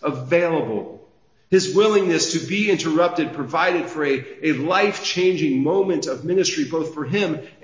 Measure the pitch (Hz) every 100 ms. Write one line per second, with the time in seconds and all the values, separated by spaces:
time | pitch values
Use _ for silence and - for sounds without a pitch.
0 | 147 127 127 170 170 156 113 104 95 -
1 | - _ _ _ - 185 180 185 214 202
2 | 180 160 - 165 131 196 208 170 165 160
3 | 175 - 165 - 131 160 180 175 - 156
4 | 147 131 131 - 156 131 156 185 208 -
5 | - 175 185 175 151 131 143 190 190 175
6 | - 131 160 185 180 160 139 160 156 151
7 | 131 196 190 151 - -